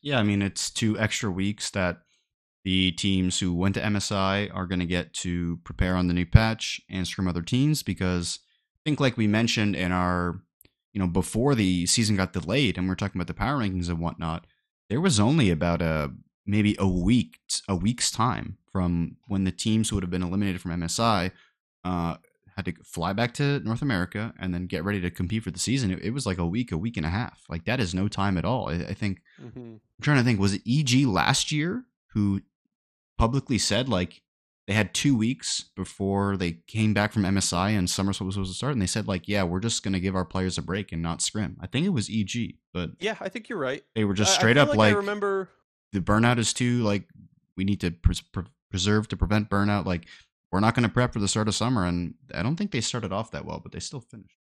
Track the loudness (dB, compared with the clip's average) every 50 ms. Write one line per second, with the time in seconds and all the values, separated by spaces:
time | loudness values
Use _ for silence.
0 | _ 0 0 2 2 4 2 2 0 -2 -2 -4 -6 -6 -4 0 0 0 2 2
1 | 0 -2 0 -2 -2 -2 -2 -2 -2 -2 -2 -4 -6 -6 -2 0 0 0 -2 -4
2 | _ _ _ _ _ _ _ _ _ _ _ _ _ 0 2 4 4 2 2 2
3 | 0 2 2 2 2 2 0 0 0 0 0 0 0 0 0 0 -2 -2 -2 -2
4 | -2 -2 -2 0 0 0 0 0 -2 -4 -4 -6 -4 -2 -2 -2 -2 0 -2 -2
5 | -2 -4 _ -8 -4 -4 -2 -2 -2 -2 -4 -6 _ -16 -2 -2 0 2 2 2
6 | 2 2 2 0 0 4 4 4 4 4 -2 -4 -6 -8 -8 -8 _ _ -6 -6
7 | -4 -4 -4 -2 -2 -2 -2 -2 -2 -2 0 2 2 2 2 0 -2 -4 -4 -2
8 | -2 0 0 -2 -2 -4 -8 -10 _ _ _ _ _ _ _ _ _ -4 -2 2
9 | 2 0 2 2 2 2 4 4 2 2 2 2 0 0 0 0 0 0 0 2
10 | 2 2 0 0 0 -2 -4 -6 -12 _ _ _ _ _ _ _ _ _ _ -2
11 | 0 0 2 0 -2 0 0 0 2 2 4 4 4 4 4 2 2 0 2 2
12 | 2 2 2 2 2 0 -2 -6 -4 0 0 2 2 2 0 0 -2 -2 -2 -2
13 | -4 -4 -4 -4 -6 -6 -4 -4 -4 -2 -2 -2 -2 -2 -2 -2 -2 -2 -2 -2
14 | -2 -4 -4 -4 -6 -6 -6 -6 -8 _ _ _ _ _ _ _ _ _ -4 0
15 | 2 2 4 4 4 4 6 4 4 4 4 2 2 0 0 2 0 0 0 0
16 | -2 -2 -6 -10 -18 _ _ _ _ -2 2 4 4 4 4 2 2 2 2 2
17 | 4 4 4 4 4 0 -6 _ _ _ -6 -6 -2 -2 -2 0 2 0 0 0
18 | -2 -4 -2 0 0 0 0 -2 -6 -10 -12 _ _ _ _ -2 0 2 2 0
19 | 0 -2 -4 -14 _ -4 -2 0 0 0 -2 -2 -2 0 2 2 2 0 -2 -2
20 | -4 -2 -4 -4 -4 -2 -2 0 0 0 -2 -4 -4 -6 -4 -4 -4 -4 -2 0
21 | 2 2 2 2 0 -2 -6 -8 -20 _ _ _ _ _ _ _ _ -4 -4 -2
22 | -2 -4 -6 -8 _ _ _ _ _ -16 _ -8 -8 -8 -8 -10 -12 -14 -8 -4
23 | -4 -2 0 0 -2 -2 0 -2 0 0 0 0 -2 -4 -4 -2 -2 0 0 0
24 | -2 -2 -4 -6 -6 -6 -8 -8 -6 -4 -4 -4 -4 -4 -4 -4 -2 -2 -2 -2
25 | -2 -4 -4 -4 -4 -2 -2 -4 -4 -6 -6 -4 -2 -2 0 0 0 0 -2 -2
26 | -4 -4 -4 -4 -2 -4 -2 0 -2 -2 0 -2 -4 -2 -4 -4 -4 -4 -4 -4
27 | -4 -2 -2 -2 -4 -6 -10 _ _ _ -10 -8 -4 -2 0 0 0 0 0 0
28 | -2 -2 0 0 0 0 0 0 0 0 -2 -2 -2 -4 -4 -4 -4 -6 -6 -4
29 | -4 -4 -4 -6 _ _ _ -20 -20 -18 -16 -16 -16 -16 -18 -20 _ _ _ _
30 | 2 4 6 6 6 6 4 4 4 2 2 0 -2 0 0 2 2 4 4 4
31 | 4 4 4 2 4 4 2 2 0 0 -2 -2 -2 -2 -4 -6 -8 _ _ _
32 | _ _ -2 0 2 2 0 -2 -4 _ _ _ _ _ _ _ _ _ _ _
33 | _ _ _ 0 0 0 0 -2 -2 0 0 0 0 2 0 0 0 0 0 0
34 | -2 -2 -6 -18 _ _ _ _ _ _ _ _ _ -2 0 0 0 0 -2 0
35 | 2 2 4 4 2 0 0 -2 -4 -6 -6 -6 -8 _ _ -10 -10 -10 -6 -4
36 | -2 0 2 2 2 0 0 0 -2 -2 -4 -6 _ -10 -4 0 0 2 2 2
37 | 0 0 2 0 0 2 2 0 0 0 0 0 0 2 2 0 0 0 0 -2
38 | -2 -2 -2 -2 -4 -6 -4 -4 -4 -6 -6 -6 -4 -4 0 0 0 0 0 -2
39 | -2 -2 -2 -4 -2 -2 0 0 0 0 0 -2 -2 -2 -4 -4 -4 -2 -2 0
40 | 0 0 0 0 -2 -2 -2 -2 -2 -2 -2 -4 -4 -4 -4 -4 -4 -6 -6 -4
41 | -4 -4 -2 -2 -4 -4 -2 -4 -4 -4 -6 -10 -14 -6 -2 -2 0 0 0 0
42 | -2 -2 -2 -2 -2 -2 -2 -6 -6 -6 -8 _ _ _ _ -6 -6 -6 -8 _
43 | -6 -6 -6 -4 -8 -10 -10 -10 -12 -8 -8 -6 -4 -4 -4 -6 -10 _ _ -2
44 | 0 0 2 2 4 4 4 4 6 6 6 6 6 6 6 6 6 6 6 4
45 | 2 -2 -4 -2 -2 0 0 -2 -4 -6 _ _ _ _ _ _ _ _ -4 -4
46 | 0 2 4 4 6 4 4 4 2 0 0 0 0 0 2 2 2 2 0 0
47 | -2 _ _ -20 -20 -20 _ _ _ _ _ -4 0 0 0 0 0 -4 -4 2
48 | 0 0 0 0 -6 _ _ -8 -8 -8 _ _ _ _ -6 -2 2 4 4 4
49 | 2 0 -2 -2 0 2 2 0 0 0 0 0 2 2 2 0 0 -2 -2 -4
50 | -4 -8 -20 -20 -20 _ _ _ _ _ 0 2 4 4 4 4 2 2 2 2
51 | 0 0 0 -2 -2 0 0 0 0 0 0 0 0 0 0 0 0 0 0 0
52 | -2 -4 -6 _ _ -12 -8 -4 -2 -2 0 -2 -2 -4 -2 -4 -4 -2 -4 -4
53 | -4 -4 -4 -4 -6 -6 -8 -10 -8 -8 -10 -10 -10 -10 -12 -10 -12 -10 -12 -14
54 | -14 _ -20 -20 -20 _ _ _